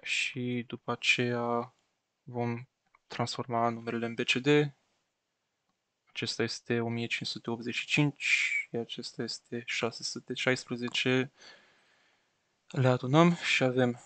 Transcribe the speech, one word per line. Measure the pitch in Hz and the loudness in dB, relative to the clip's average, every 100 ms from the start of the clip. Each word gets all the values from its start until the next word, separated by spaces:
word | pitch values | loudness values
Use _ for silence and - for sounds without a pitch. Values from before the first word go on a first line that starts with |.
și | - - - 131 123 123 120 | -6 -4 -4 -4 -4 -4 -6
după | 120 - | -8 -6
aceea | 120 - - 123 120 120 120 120 _ _ _ _ _ | -2 2 2 2 0 0 -2 -2 _ _ _ _ _
vom | - 123 120 120 127 _ _ _ _ | -10 -4 -4 -4 -10 _ _ _ _
transforma | - 117 - 120 117 117 | -4 -4 -4 -4 0 0
numerele | 117 117 117 117 | 0 -4 -4 -4
în | |
B | 117 | -2
C | 123 | -2
D. | 127 135 147 147 - _ _ _ _ _ _ _ _ _ _ _ _ _ | 2 4 4 4 -2 _ _ _ _ _ _ _ _ _ _ _ _ _
Acesta | - 117 - | -8 -6 -2
este | 117 - - 120 | -4 -4 -4 -2
o | 117 | -2
mie | 117 117 | -4 -4
cinci | - - | -4 -4
sute | - - | -6 -6
optzeci | 117 117 | -6 -4
și | - - | -6 0
cinci, | 151 147 - - - - - - | 2 2 2 0 2 2 -2 -4
iar | 120 | -6
acesta | 113 - 117 - | -6 -8 -10 -8
este | 117 - - 120 113 | -8 -8 -10 -10 -6
șase | - 117 - | -2 -2 -4
sute | - 123 - | -8 -8 -8
șaisprezece. | 127 131 127 - 120 120 - 131 127 131 - - - _ _ _ _ _ _ _ _ _ _ - | -2 0 0 -2 -6 -4 0 2 2 0 -6 -20 -20 _ _ _ _ _ _ _ _ _ _ -6
Le | 156 127 | 2 4
adunăm | 127 127 151 175 | 4 4 6 6
și | 170 - - | 6 2 2
avem | 131 127 123 120 | 4 4 2 0